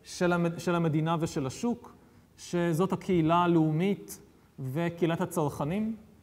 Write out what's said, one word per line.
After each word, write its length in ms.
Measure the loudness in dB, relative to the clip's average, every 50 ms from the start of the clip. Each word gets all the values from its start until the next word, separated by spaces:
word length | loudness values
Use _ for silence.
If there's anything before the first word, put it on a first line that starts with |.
של 300 | _ -16 -4 0 2 2
המד-, 260 | 2 2 2 0 -2 -2
של 160 | -2 0 2
המדינה 420 | 2 2 2 2 2 2 2 0 0
ושל 260 | -2 -2 -2 -4 -4
השוק, 480 | -4 -4 -2 -2 -2 -2 -4 -8 -20 -20 -20 -20 -20 -20 -20 -20 _ _
שזאת 560 | -20 -10 -4 -2 0 2 2 2 2 2 0
הקהילה 440 | 0 -4 -2 0 2 2 4 4 4
הלאומית 840 | 4 4 4 4 4 4 4 2 0 0 0 -2 -2 -6 -16 -18 -18 -20 -20 -20 -20 -20 _ _ -10
וקהילת 600 | -8 -6 -4 -2 -2 -2 0 0 0 0 2 0
הצרכנים. 760 | -2 -2 0 0 0 0 -2 -2 -4 -2 -2 -2 -2 -4 -6 -8 -14 -20 -20 -20